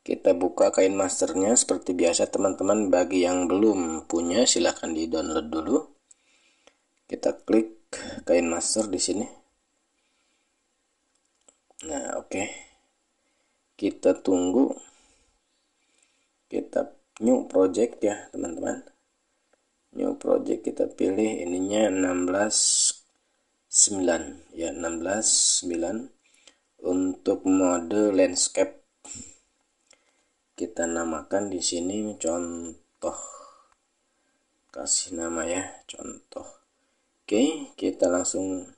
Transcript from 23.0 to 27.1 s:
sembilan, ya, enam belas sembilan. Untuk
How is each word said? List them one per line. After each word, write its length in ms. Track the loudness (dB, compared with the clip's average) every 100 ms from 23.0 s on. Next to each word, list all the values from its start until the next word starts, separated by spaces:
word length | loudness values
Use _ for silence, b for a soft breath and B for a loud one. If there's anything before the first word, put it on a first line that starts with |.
| _ _ _ _ _ _ _
sembilan, 800 | 4 4 4 2 0 -2 -14 -18 -8
ya, 180 | -6
enam 240 | -4 -6 -4
belas 280 | -2 0 2 2 2 0
sembilan. 340 | -2 -2 -2 -4 -8 _ b b b b b _ -2
Untuk 560 | 0 0